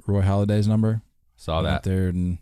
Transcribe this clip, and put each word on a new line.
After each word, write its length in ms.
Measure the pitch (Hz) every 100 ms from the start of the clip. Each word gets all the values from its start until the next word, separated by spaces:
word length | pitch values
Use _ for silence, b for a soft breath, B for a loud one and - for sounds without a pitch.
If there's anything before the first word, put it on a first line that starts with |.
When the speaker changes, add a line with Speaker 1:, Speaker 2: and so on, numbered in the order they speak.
| -
Speaker 1:
Roy 140 | 101
Halladay's 460 | 98 101 104 107 104
number. 340 | 110 110 110 - _ _ _
Speaker 2:
Saw 200 | - 80
Speaker 1:
Went 80 | 78
Speaker 2:
that. 60 |
Speaker 1:
out 100 | 71
there 240 | 98 95 92
and 300 | 90 90 87